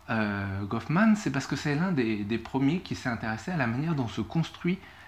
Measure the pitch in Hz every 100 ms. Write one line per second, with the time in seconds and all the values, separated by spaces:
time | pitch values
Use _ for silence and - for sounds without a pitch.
0 | - 113 104 101 98 98 101 117 - 165
1 | 220 208 139 135 - 143 151 143 190 147
2 | 113 104 101 113 - 135 139 180 - -
3 | 127 113 113 110 - 175 117 120 160 143
4 | 113 - 107 165 151 - 175 190 - -